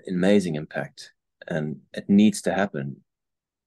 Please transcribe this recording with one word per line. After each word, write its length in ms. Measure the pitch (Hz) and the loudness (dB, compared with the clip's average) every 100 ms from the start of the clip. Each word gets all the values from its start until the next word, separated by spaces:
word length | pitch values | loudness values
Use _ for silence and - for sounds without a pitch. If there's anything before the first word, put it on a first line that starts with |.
| - | -4
an 80 | |
amazing 400 | 90 90 104 90 | -2 2 2 2
impact, 580 | 76 78 73 69 - - _ _ _ - | -6 -8 -10 -10 -14 -20 _ _ _ -6
and 300 | 82 76 - _ | -4 -4 -8 _
it 160 | 107 - | -10 2
needs 360 | 101 107 - | 6 6 2
to 100 | - | -4
happen. 440 | 87 101 73 69 67 _ _ _ _ _ _ | -2 -4 -4 -10 -12 _ _ _ _ _ _